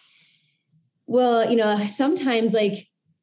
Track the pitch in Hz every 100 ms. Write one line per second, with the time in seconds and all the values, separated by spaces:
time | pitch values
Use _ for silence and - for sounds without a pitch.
0 | _ _ _ _ _ _ _ _ _ _
1 | - 240 247 233 220 233 214 208 208 -
2 | 269 370 269 233 220 220 202 202 - _
3 | _ _